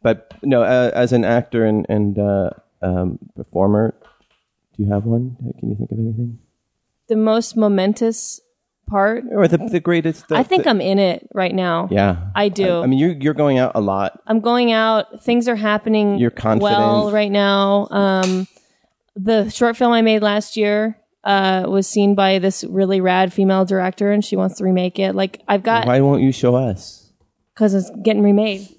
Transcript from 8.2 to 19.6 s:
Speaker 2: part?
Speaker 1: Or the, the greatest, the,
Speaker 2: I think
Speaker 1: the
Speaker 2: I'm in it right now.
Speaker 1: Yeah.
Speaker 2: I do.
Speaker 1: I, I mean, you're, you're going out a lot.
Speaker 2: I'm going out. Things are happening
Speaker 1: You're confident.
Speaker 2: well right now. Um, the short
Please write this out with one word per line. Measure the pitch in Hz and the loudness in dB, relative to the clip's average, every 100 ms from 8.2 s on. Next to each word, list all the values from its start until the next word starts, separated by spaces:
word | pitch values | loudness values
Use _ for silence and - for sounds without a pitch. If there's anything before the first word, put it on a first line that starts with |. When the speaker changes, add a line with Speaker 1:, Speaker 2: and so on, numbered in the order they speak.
| - - _ _ _ _ - | -10 -14 _ _ _ _ -6
Speaker 2:
part? | 202 196 226 254 | 0 0 0 -4
Speaker 1:
Or | 214 175 | 0 2
the, | 165 | 2
the | 220 180 | -2 -4
greatest, | 160 170 160 160 - | 0 -2 -2 -6 -4
the, | 156 | -2
Speaker 2:
I | |
think | 254 370 | 0 0
Speaker 1:
the | 320 | 2
Speaker 2:
I'm | 214 | 0
in | 180 196 | 0 2
it | 190 170 - | 0 -2 -8
right | - 185 | -4 -2
now. | 185 180 165 185 | -2 -2 -2 -2
Speaker 1:
Yeah. | 101 101 87 - | 0 0 0 -4
Speaker 2:
I | - 208 | -2 -2
do. | 190 185 175 | 0 -2 0
Speaker 1:
I, | |
I | 147 | 0
mean, | 131 | 2
you're, | 160 | 0
you're | 160 139 | 0 -4
going | 147 147 131 | 0 0 2
out | 127 | 0
a | - | 0
lot. | 101 98 98 - - | -2 -2 -4 -6 -4
Speaker 2:
I'm | 220 | -2
going | 220 240 240 | 0 0 2
out. | 226 220 220 - 214 | 0 0 0 -2 -8
Things | - 240 240 | -2 0 0
are | 226 | -2
happening | 214 208 220 214 208 202 | -2 -2 0 0 2 2
Speaker 1:
You're | 240 | 0
confident. | - 220 214 | 0 0 2
Speaker 2:
well | 202 202 208 208 208 | 2 2 2 2 0
right | 208 208 | 0 0
now. | 202 202 196 196 202 - | 0 2 2 2 0 0
Um, | 202 196 190 185 185 190 _ _ _ _ _ _ - | 0 0 2 0 -2 -4 _ _ _ _ _ _ -8
the | 196 220 214 | -2 0 0
short | - | 0